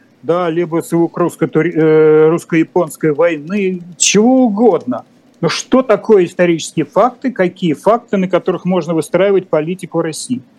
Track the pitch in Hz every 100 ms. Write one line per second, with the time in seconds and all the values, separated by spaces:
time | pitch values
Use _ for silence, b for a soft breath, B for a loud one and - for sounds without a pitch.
0 | b _ 131 175 175 160 170 165 - 170
1 | 165 - 170 - 156 156 165 160 156 156
2 | 156 156 156 165 - 165 160 180 160 -
3 | 156 143 170 156 151 202 190 185 175 165
4 | - 202 233 262 247 202 240 160 - 117
5 | - _ _ - 165 - - 254 262 202
6 | 214 202 170 - 180 160 - - 143 185
7 | 240 247 262 - 180 185 175 139 190 233
8 | - 202 185 175 175 175 175 185 151 165
9 | - 175 196 190 185 156 160 185 165 165
10 | 160 151 - - -